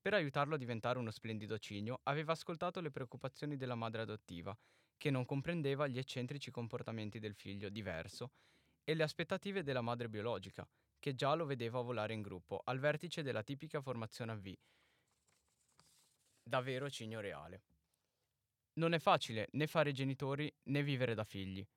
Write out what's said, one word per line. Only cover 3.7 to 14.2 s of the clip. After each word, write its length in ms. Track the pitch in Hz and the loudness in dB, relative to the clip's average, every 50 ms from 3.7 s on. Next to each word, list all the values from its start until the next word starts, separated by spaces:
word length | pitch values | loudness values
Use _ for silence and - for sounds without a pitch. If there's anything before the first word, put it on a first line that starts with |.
| 123 | 0
madre 260 | 117 113 113 110 113 113 | 0 0 -2 0 -2 -2
adottiva, 560 | 110 107 110 _ - 92 85 82 98 95 - _ _ _ _ _ _ _ | -2 -4 -8 _ -10 -10 -8 -6 -6 -8 -8 _ _ _ _ _ _ _
che 140 | _ - 151 | _ 0 2
non 140 | 139 131 127 | 2 2 2
comprendeva 640 | - 143 139 135 165 175 170 151 139 139 135 151 | 2 0 0 0 0 0 2 2 2 2 4 2
gli 120 | 143 123 123 | 2 2 -2
eccentrici 520 | 131 - - 131 123 123 143 143 - - | -4 -2 -2 -2 -2 -2 -2 -6 -6 -6
comportamenti 680 | - - 117 113 - 123 120 - 113 113 107 104 101 117 | -6 -4 -4 -4 -4 -4 -4 -4 -4 -2 -4 -4 -4 -4
del 160 | 107 107 101 | -6 -6 -6
figlio 340 | - - 101 98 101 101 101 | -6 -8 -8 -6 -4 -4 -4
diverso 640 | 101 110 104 95 87 80 82 101 - - 123 123 _ - - - _ _ _ _ _ _ _ | -4 -4 -2 -2 -2 -2 -4 -6 -6 -8 -8 -8 _ -16 -20 -20 _ _ _ _ _ _ _
e 120 | - 160 | 0 2
le 80 | 160 156 | 2 2
aspettative 600 | 147 - - 170 - 196 185 - 202 196 196 165 | 0 2 -2 -2 0 0 -2 -2 -2 -2 0 0
della 200 | 139 135 127 117 | 2 2 2 4
madre 260 | 117 120 120 120 117 | 2 0 0 -2 -4
biologica, 580 | 107 107 101 120 117 95 95 101 - - - - _ _ _ _ _ _ | -2 0 0 0 0 0 -2 -6 -10 -10 -12 -12 _ _ _ _ _ _
che 160 | - 147 135 | -4 -4 -2
già 200 | 120 151 135 147 | 2 4 4 4
lo 100 | 165 170 | 4 4
vedeva 360 | 143 139 123 117 117 113 127 | 0 0 0 0 0 0 0
volare 340 | 123 120 127 110 107 107 110 | 0 0 0 0 0 0 0
in 80 | 110 104 | -2 -4
gruppo, 400 | 98 95 90 - _ - - - | -4 -6 -8 -6 _ -4 -4 -2
al 140 | - 127 131 | -2 -2 2
vertice 440 | 135 147 147 151 - 175 - - 156 | 4 4 2 2 -2 -6 -6 -4 -2
della 200 | 135 117 110 107 | 0 0 -2 -2
tipica 380 | - 143 135 - 151 - 151 | -2 -6 -6 -6 -4 -4 -4
formazione 520 | 135 135 127 117 113 107 - - | -2 -2 -4 -4 -4 -6 -6 -6